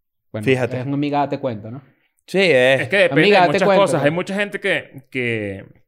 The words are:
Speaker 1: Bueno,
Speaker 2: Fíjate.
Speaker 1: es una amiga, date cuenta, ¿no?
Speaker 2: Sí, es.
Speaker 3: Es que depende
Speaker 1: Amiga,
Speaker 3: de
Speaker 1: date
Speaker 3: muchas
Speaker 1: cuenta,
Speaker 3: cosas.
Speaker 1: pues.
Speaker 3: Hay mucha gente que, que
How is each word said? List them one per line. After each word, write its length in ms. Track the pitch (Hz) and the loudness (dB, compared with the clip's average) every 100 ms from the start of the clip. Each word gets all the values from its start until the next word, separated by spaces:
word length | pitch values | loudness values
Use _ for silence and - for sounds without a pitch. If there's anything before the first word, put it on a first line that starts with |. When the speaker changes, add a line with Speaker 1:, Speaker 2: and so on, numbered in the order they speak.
| _ _ _ | _ _ _
Speaker 1:
Bueno, 140 | 107 110 | -6 0
Speaker 2:
Fíjate. 340 | 127 120 127 | 0 0 -4
Speaker 1:
es 60 | 131 | -6
una 80 | 139 | -4
amiga, 240 | 143 143 | -2 -2
date 200 | 143 180 | -2 -4
cuenta, 320 | 131 113 110 | -6 -8 -12
¿no? 100 | 131 - _ _ _ - | -18 -20 _ _ _ -6
Speaker 2:
Sí, 120 | 185 | 0
es. 420 | 190 131 127 135 | 2 4 4 2
Speaker 3:
Es 60 | 127 | 0
que 80 | 196 | 0
depende 240 | 180 127 | 2 4
Speaker 1:
Amiga, 120 | 196 196 | 4 4
Speaker 3:
de 100 | 175 | 4
Speaker 1:
date 60 | |
Speaker 3:
muchas 120 | 190 196 | 2 2
Speaker 1:
cuenta, 160 | 196 | 2
Speaker 3:
cosas. 200 | 196 160 | 2 2
Speaker 1:
pues. 40 | 143 | 0
Speaker 3:
Hay 60 | |
mucha 240 | 165 180 196 | -2 -4 -6
gente 240 | 202 196 | -6 -4
que, 440 | 196 156 - 131 - | -4 -4 -6 -18 -12
que 560 | 131 120 113 101 95 - _ | -6 -4 -4 -6 -10 -16 _